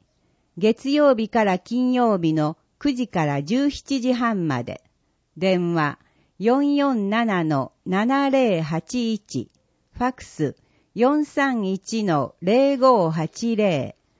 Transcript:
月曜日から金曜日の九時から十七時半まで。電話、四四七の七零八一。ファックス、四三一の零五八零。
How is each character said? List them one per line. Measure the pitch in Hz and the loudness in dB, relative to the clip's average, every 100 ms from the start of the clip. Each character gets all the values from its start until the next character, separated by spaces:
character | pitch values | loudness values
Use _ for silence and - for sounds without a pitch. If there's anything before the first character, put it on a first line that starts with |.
| _ _ _ _ _ - | _ _ _ _ _ -2
月 | 208 226 269 | 0 0 0
曜 | 294 294 240 | 4 4 4
日 | 220 | 0
か | 233 | 0
ら | 208 185 | 0 0
金 | - 240 254 | -4 -2 0
曜 | 247 240 196 | 2 2 2
日 | 165 | 2
の | 156 151 165 _ _ | 0 0 -4 _ _
九 | 285 | -4
時 | 247 240 | -2 -4
か | 180 | -2
ら | 151 143 | -2 -2
十 | 143 240 285 | -2 0 0
七 | 277 - 277 | -2 -6 -4
時 | 240 | -2
半 | 247 240 214 160 | 0 -2 -2 -2
ま | 131 | -2
で。 | 123 - _ _ _ _ _ - | -6 -12 _ _ _ _ _ -4
電 | 185 185 175 | 0 0 0
話、 | 170 147 - _ _ _ - | 0 -2 -4 _ _ _ -4
四 | 196 262 285 285 | 0 2 2 2
四 | 277 247 196 | 0 0 -2
七 | 214 233 185 | 0 0 0
の | 156 143 127 _ - | 0 -2 -2 _ -4
七 | 185 226 269 277 | -2 0 0 2
零 | 269 247 175 | 2 2 0
八 | 160 160 - 247 233 | -2 -4 -4 -4 -2
一。 | 220 - 135 110 _ _ _ _ | -4 -6 -8 -8 _ _ _ _
フ | - | -4
ァ | 247 | -4
ッ | |
ク | 254 | -4
ス、 | - - 147 - _ _ _ | -14 -6 -6 -6 _ _ _
四 | - 247 302 | 0 2 2
三 | 302 - 277 240 | -2 0 0 0
一 | 196 190 - 226 | -2 -4 -4 -4
の | 208 151 127 - | 0 0 0 -4
零 | 180 233 277 277 | 0 4 4 2
五 | 254 240 165 | 2 2 2
八 | 160 160 - 233 220 | -2 -6 -6 -4 0
零。 | 214 151 113 - _ | 0 0 -4 -10 _